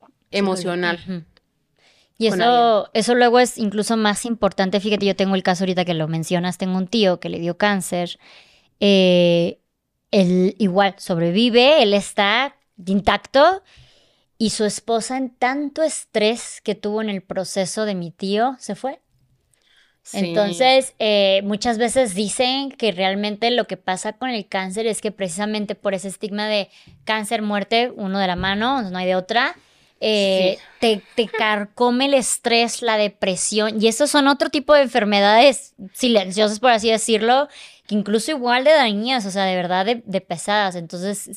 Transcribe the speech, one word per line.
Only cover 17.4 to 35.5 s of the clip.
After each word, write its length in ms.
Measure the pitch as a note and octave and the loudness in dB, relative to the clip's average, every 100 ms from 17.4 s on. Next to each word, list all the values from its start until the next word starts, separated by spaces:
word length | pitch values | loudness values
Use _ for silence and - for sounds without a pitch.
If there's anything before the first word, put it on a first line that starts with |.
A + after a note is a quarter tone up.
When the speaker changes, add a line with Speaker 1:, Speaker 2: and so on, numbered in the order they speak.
| F3+ - F#3 - G#3+ | -6 -4 -4 -4 -4
Speaker 2:
de 80 | F#3+ | -4
mi 140 | E3+ | -8
tío, 440 | - F#3+ G#3 A#3+ C4 | -8 -4 -2 -2 -4
se 140 | - G3+ | -10 -8
fue. 240 | - D#4 _ _ _ _ _ _ _ _ _ _ | -8 -10 _ _ _ _ _ _ _ _ _ _
Speaker 1:
Sí. 140 | - G3+ F3+ | -12 -6 -2
Speaker 2:
Entonces, 720 | E3 G3+ F3 B3+ C4 B3+ - | 0 -2 2 4 4 2 -2
eh, 440 | A3 G#3 G3 F#3+ | 0 2 2 2
muchas 340 | G3 G3+ B3 A3 | 0 -4 -4 -2
veces 380 | A#3 C4 B3+ F3+ | 0 0 0 -2
dicen 560 | G#3 - B3+ C4+ C#4 | -4 -2 -2 -2 -6
que 200 | - A3 | -4 -4
realmente 600 | F#3 F#3+ G3 G#3 G#3 A#3 | -2 -2 -2 -4 -4 -2
lo 160 | A#3+ G#3+ | 0 -2
que 100 | F#3 | -6
pasa 360 | - F#3 G#3+ | -6 -6 -6
con 160 | G#3+ C4 | -8 -8
el 160 | A#3 G3 | -8 -6
cáncer 400 | G3 F#3+ F#3+ A3+ | -6 -6 -4 -4
es 120 | G#3 | -4
que 120 | G#3+ | -6
precisamente 640 | G3+ G3 E3 G#3 G#3+ G#3 G3+ | -6 -6 -4 -6 -4 -6 -6
por 180 | G#3 | -4
ese 140 | F#3+ F#3+ | -4 -6
estigma 400 | F#3 G#3+ G#3 G#3+ | -10 -8 -6 -2
de 220 | G#3+ F#3+ _ - - | -2 -4 _ -20 -12
cáncer, 400 | - A3 G#3 A#3 | -4 -4 -2 -4
muerte, 480 | G#3+ G#3 G3 A3+ B3 - | -2 -4 0 0 0 -4
uno 220 | G3 G3 | -6 -2
de 80 | F#3+ | -2
la 100 | F3+ | -2
mano, 460 | F#3+ G3 A#3 C#4 G3+ | -2 -2 -2 -2 -4
no 80 | F3+ | -4
hay 80 | F#3 | -2
de 100 | F#3 | -2
otra, 400 | F#3 A3 C4+ F4 _ _ _ _ | 0 0 0 -4 _ _ _ _
eh, 560 | G#3+ G#3+ G3 F#3+ F#3 G3+ | -2 0 2 2 0 -2
Speaker 1:
Sí. 60 | - - | -8 -2
Speaker 2:
te, 220 | A#3 G#3 - - | 0 0 -2 -4
te 120 | G#3+ | -4
carcome 800 | A4 G#3+ G#3+ G#3 - B3 B3 C#4 | -2 -2 -2 -4 -2 0 0 2
el 80 | C#4 | 0
estrés, 640 | A3+ - A#3+ A#3 A#3 - | 0 -4 0 0 0 -2
la 160 | A#3+ G#3+ | -2 0
depresión, 840 | G#3 - F#3+ F3+ - G#3 G#3+ G#3+ | 0 -2 -4 -2 -2 -2 -2 0
y 60 | A3 | 0
esos 220 | A3 C#4+ | 2 2
son 180 | D4+ C4+ | 2 2
otro 220 | C#4 D#4+ | 2 0
tipo 240 | D4+ C4 | -2 4
de 80 | D4 | 4
enfermedades 920 | C4 B3 G#3 G3+ G3+ G#3+ C#4 | 4 0 2 4 6 6 6